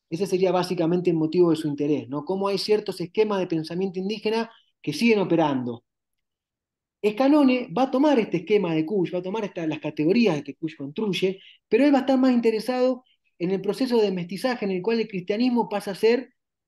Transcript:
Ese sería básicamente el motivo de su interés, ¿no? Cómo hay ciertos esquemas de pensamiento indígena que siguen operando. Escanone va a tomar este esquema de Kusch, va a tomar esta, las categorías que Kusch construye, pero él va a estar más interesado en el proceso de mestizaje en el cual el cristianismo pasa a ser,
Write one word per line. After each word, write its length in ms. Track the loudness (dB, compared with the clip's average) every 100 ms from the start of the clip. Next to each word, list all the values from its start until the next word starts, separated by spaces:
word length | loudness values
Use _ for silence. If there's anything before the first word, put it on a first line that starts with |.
| _
Ese 200 | -6 -2
sería 240 | 0 2
básicamente 580 | 2 0 -2 0 0 0
el 60 | 0
motivo 340 | 2 2 4
de 60 | 2
su 120 | -2
interés, 400 | -2 -2 -2 -4
¿no? 160 | -8 -4
Cómo 220 | -4 -2
hay 120 | -2
ciertos 420 | 0 0 -2 -8
esquemas 380 | -4 0 0 0
de 80 | -2
pensamiento 500 | -2 -4 -4 -4 -4
indígena 540 | -6 -4 -2 -2 -4 -10 _ _
que 100 | -8
siguen 240 | 0 2 4
operando. 640 | 4 2 2 0 -4 -8 _ _ _ _ _ _ _ _ _ _ _ _
Escanone 680 | -4 0 4 4 4 2 -2 -2
va 80 |
a 80 | 0
tomar 280 | 2 4 2
este 180 | 0 -2
esquema 380 | 0 0 2 -2
de 100 | -2
Kusch, 260 | -2 -2
va 60 | -4
a 60 |
tomar 220 | -6 -6 -6
esta, 200 | -6 -6
las 140 | -6
categorías 640 | -6 -2 2 4 2 0
que 100 | -6
Kusch 220 | -10 -10 -10
construye, 640 | -10 -6 -4 -2 -2 -4 -12 _ _
pero 160 | 2 4
él 60 |
va 80 | 4
a 20 |
estar 180 | 2 2
más 120 | 4
interesado 720 | 4 2 0 -2 0 0 0 _ _ _ -6
en 100 | -4
el 120 | -2
proceso 360 | -2 -2 0 2
de 120 | 2
mestizaje 540 | 0 -6 -4 -4 -2 -4
en 60 |
el 120 | -2
cual 160 | -2 -2
el 80 | -2
cristianismo 600 | -6 -4 0 0 0 -2
pasa 240 | -4 -6
a 40 | 0
ser, 380 | 2 2 -2 _ _ _